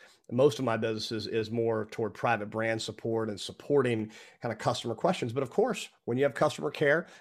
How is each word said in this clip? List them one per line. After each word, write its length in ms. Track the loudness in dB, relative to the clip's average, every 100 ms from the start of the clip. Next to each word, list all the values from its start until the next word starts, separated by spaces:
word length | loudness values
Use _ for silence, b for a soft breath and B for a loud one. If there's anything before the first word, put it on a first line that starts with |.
| b b _
Most 280 | 4 4 4
of 60 |
my 140 | 0 0
business 340 | 0 -4 -4
is, 140 | -6 -2
is 240 | -2 0
more 360 | 0 0 0 -2
toward 240 | -4 -4
private 360 | -2 0 0 0
brand 300 | -2 0 -2
support 480 | -4 -8 -4 -2 -2
and 100 | -6
supporting 720 | -10 -12 2 4 4 2 -2 B B B
kind 120 | -6
of 60 | -2
customer 360 | -2 -2 -4
questions. 380 | -2 0 0 -2
But 100 | -2
of 80 | -2
course, 400 | 0 0 0 -8 -12 -4
when 100 | 2
you 80 |
have 100 | 2
customer 360 | 4 2 2 -6
care 360 | 2 4 4 0 B